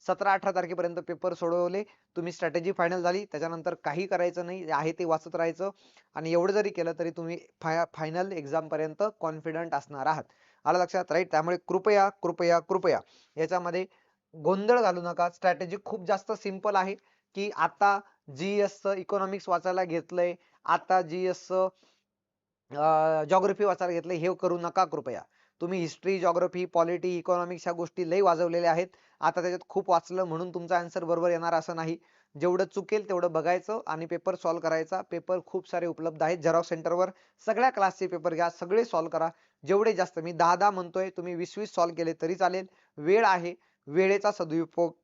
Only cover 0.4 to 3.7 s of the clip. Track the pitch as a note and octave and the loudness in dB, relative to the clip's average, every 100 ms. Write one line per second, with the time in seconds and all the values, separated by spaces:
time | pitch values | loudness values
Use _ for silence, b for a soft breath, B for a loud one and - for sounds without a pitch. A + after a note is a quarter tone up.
0.4 | G3 F3+ F3 F3+ E3+ E3+ E3 E3+ F#3 E3+ | 0 -2 -2 -2 -4 -4 -8 -4 -4 -2
1.4 | E3+ F3 F3 F#3+ G#3 b b - E3+ E3+ | 0 0 0 -2 -8 b b -8 -8 -4
2.4 | E3+ E3 E3+ F#3+ E3+ F3+ F3 F#3 G#3 D3+ | -2 -2 -2 0 0 2 0 -2 -4 -6
3.4 | E3 E3 D#3+ | -6 -6 -6